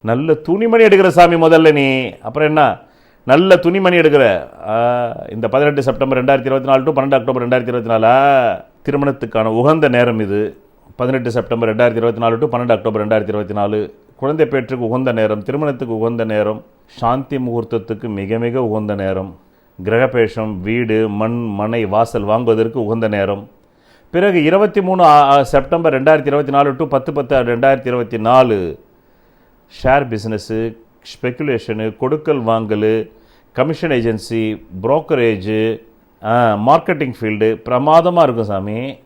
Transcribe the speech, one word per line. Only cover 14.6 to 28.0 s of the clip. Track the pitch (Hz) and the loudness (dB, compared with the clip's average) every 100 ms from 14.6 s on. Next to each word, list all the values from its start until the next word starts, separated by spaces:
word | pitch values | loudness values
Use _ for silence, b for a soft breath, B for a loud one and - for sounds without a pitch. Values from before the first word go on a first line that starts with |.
| 117 | -6
உகந்த | 131 117 123 131 | -6 -4 -2 -2
நேரம், | 113 107 107 | -2 -2 -2
திருமணத்துக்கு | 101 143 151 131 127 110 | -6 -4 -4 -6 -8 -4
உகந்த | 113 113 | -4 -4
நேரம், | 110 107 104 107 _ _ _ | -4 -2 -2 -4 _ _ _
சாந்தி | - 117 131 135 139 | -6 -2 -2 -4 -6
முகூர்த்தத்துக்கு | 123 117 110 113 - 107 120 | -4 -6 -4 -6 -6 -10 -8
மிக | 98 98 113 | -8 -6 -4
மிக | 120 127 | -2 -4
உகந்த | 117 107 104 | -4 -4 -4
நேரம், | 101 95 95 95 90 b b b b | -4 -4 -4 -8 -16 b b b b
கிரகபேஷம், | 92 113 127 127 110 - 107 98 | -2 0 0 2 0 -2 -8 -6
வீடு, | 98 117 117 110 110 | -4 -4 0 0 0
மண், | 104 110 120 | -2 -4 -4
மனை, | 117 101 107 117 | -6 -6 -4 -4
வாசல் | 104 104 113 117 | 0 0 0 -2
வாங்குவதற்கு | 101 110 117 110 113 123 | -2 -2 0 0 0 -2
உகந்த | 107 113 110 | -4 -4 -2
நேரம். | 104 98 101 104 _ _ b b b b | -2 -2 -4 -10 _ _ b b b b
பிறகு | 170 202 180 | 0 2 2
இருபத்தி | 151 190 208 208 | 2 2 2 0
மூணு | 185 185 | -2 2
ஆ-, | 165 147 139 | 6 6 6
ஆ, | 143 | 4
செப்டம்பர் | 131 170 165 170 165 131 | 4 0 0 0 0 2
ரெண்டாயிரத்தி | 139 156 139 | 2 2 2
இருபத்தி | 143 139 | -2 0
நாலு | 139 143 131 | 2 0 0
to | 151 | -2
பத்து | 135 135 | -2 -2
பத்து | 143 127 139 | -6 0 0
ரெண்டாயிரத்தி | 120 117 135 135 123 | 0 2 2 2 -2
இருபத்தி | 123 | -4